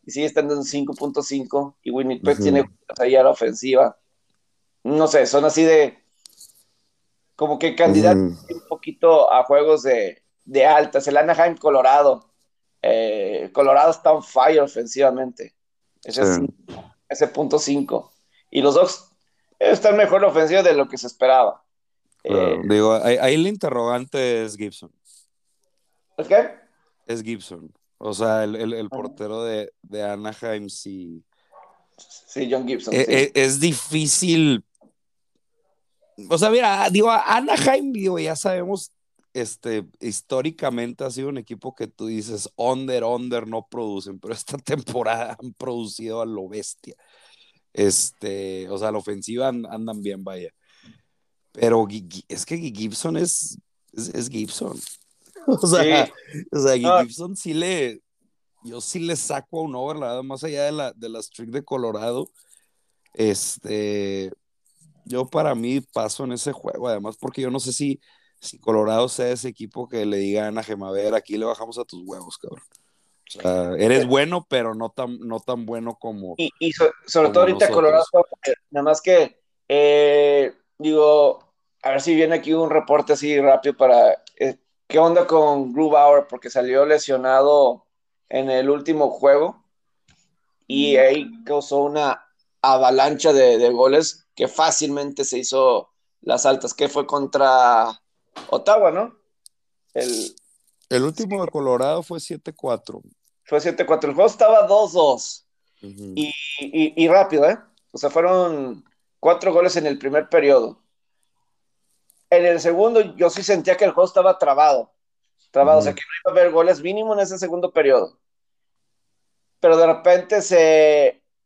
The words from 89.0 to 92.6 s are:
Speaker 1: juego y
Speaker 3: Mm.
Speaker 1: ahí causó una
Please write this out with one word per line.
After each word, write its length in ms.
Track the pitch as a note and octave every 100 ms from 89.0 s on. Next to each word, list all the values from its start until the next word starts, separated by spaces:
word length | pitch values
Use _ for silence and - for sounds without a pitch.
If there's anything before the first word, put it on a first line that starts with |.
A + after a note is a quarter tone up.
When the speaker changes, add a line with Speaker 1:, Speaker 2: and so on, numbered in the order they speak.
| C#3
Speaker 1:
juego 540 | - C#3 C#3+ E3+ - _ _ _ _ _ _ _ _ _ _ -
y 280 | C#3 C#3+ C3+
Speaker 3:
Mm. 20 |
Speaker 1:
ahí 440 | C3+ D3 C3+ A2+
causó 340 | A#2 D3 - C#3
una 460 | C#3+ D3 C#3+ - _ _ _ _